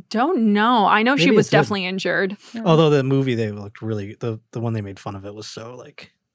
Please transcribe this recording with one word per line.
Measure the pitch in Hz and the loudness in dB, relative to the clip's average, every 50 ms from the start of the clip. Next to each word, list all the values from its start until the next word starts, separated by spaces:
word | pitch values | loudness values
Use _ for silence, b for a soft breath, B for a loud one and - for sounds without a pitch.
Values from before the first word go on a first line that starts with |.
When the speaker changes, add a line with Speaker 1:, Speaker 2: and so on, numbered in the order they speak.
| - _ | -12 _
Speaker 1:
don't | - 220 254 320 381 254 226 208 208 | -2 -2 0 0 2 2 2 2 2
know. | 208 214 240 254 226 196 | 4 4 4 4 4 4
I | - - 214 220 | 4 4 4 4
know | 247 277 175 | 2 2 4
she | 165 | 4
Speaker 2:
Maybe | - 220 208 | 4 4 4
Speaker 1:
was | 208 - | 4 4
Speaker 2:
it | |
did. | 220 208 | 4 2
Speaker 1:
definitely | - - 208 196 180 | 2 2 -2 -4 -4
injured. | 180 190 185 - 175 165 170 196 190 202 - - - - | -4 -4 -4 -2 -2 -2 0 -2 -2 -4 -10 -16 -16 -14
Speaker 3:
Yeah. | 226 220 | -4 2
Speaker 2:
Although | 180 160 156 165 151 | 4 4 6 6 6
the | 147 139 131 | 4 2 2
movie, | 135 139 135 135 131 120 | 2 0 0 0 0 0
they | 113 113 107 | -2 -2 -4
looked | 104 104 101 104 - - | -6 -8 -12 -14 -14 -10
really, | 113 113 110 104 101 101 110 - | -8 -6 -6 -6 -8 -10 -12 -8
the, | - 117 110 107 - _ - | -6 -6 -6 -8 -12 _ -10
the | 120 | -6
one | 113 117 | -6 -4
they | 113 110 | -4 -4
made | 101 98 95 - | -6 -8 -12 -12
fun | - 107 101 98 | -12 -12 -12 -10
of | 98 | -12
it | 104 104 | -14 -14
was | 107 110 - | -14 -14 -14
so, | - 113 113 117 127 123 | -14 -14 -16 -16 -16 -18
like, | 113 110 - - - - _ _ _ _ _ | -20 -20 -20 -20 -20 -20 _ _ _ _ _